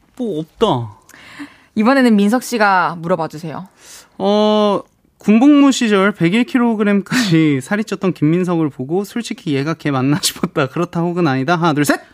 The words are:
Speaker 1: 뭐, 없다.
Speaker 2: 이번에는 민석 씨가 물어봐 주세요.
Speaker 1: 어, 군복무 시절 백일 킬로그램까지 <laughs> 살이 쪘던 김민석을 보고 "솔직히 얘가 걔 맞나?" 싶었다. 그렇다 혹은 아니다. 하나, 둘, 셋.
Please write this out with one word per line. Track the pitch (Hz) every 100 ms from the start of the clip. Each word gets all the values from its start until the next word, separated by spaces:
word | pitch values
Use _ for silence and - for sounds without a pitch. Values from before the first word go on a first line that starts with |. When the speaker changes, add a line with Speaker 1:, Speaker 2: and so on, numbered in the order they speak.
| _ -
Speaker 1:
뭐, | 233 156
없다. | 160 _ 214 127 110 101 _ - - - 285 _ _ 214
Speaker 2:
이번에는 | 220 269 247 208
민석 | 202 247
씨가 | - 233 208 185 156 175
물어봐 | 170 175 160
주세요. | 151 160 147 185 _ - - - -
Speaker 1:
어, | 196 208 214 214 208 196 - _ _ _
군복무 | - 220 285 285 277
시절 | - 226 202 196
백일 | 202 170 220
킬로그램까지 | 240 247 240 214 208 202 - 254 214 160 156 135
<laughs> |
살이 | - 208
쪘던 | 214 196 190
김민석을 | 151 147 170 180 165 156
보고 | - 131 180
"솔직히 | 202 240 220 226 160
얘가 | 135 143
걔 | 160 151
맞나?" | 135 131 165
싶었다. | - - - 160 135
그렇다 | 180 175 175
혹은 | 170 175 160
아니다. | 131 131 175
하나, | 170
둘, | 143
셋. | 143 339 -